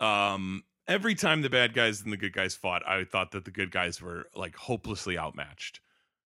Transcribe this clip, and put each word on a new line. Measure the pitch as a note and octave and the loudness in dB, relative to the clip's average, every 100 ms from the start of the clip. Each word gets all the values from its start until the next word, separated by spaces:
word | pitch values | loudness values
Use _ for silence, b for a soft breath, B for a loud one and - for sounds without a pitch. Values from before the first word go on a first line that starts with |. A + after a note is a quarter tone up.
Um, | A2 G2+ G2+ G2 F#2 F#2+ - _ - | 4 6 4 2 -2 -4 -8 _ 0
every | G3 A3 G3+ | 0 2 2
time | F3+ D#3 | 4 4
the | C#3 | 4
bad | B2+ A#2+ | 4 4
guys | A#2+ A#2 G2+ | 4 2 2
and | G#2 | -4
the | G2+ | -4
good | G2 | -4
guys | F#2+ F#2 - | -2 -2 -2
fought, | F#2+ F2 - | -2 -2 0
I | F#2+ F2+ | 0 0
thought | G2 F#2 | -2 -2
that | G2+ F#2+ | -4 -8
the | |
good | F#2 F#2+ | -4 -2
guys | F#2 F2 - | 0 -2 -2
were, | F2 F2 - - | -8 -10 -10 -8
like, | F2+ - | -10 -8
hopelessly | - A2+ A2+ G2+ G2 E2+ | -4 -4 -2 -6 -2 -2
outmatched. | D#2 C#2+ C#2+ - - - _ _ _ _ | -4 -6 -12 -10 -14 -14 _ _ _ _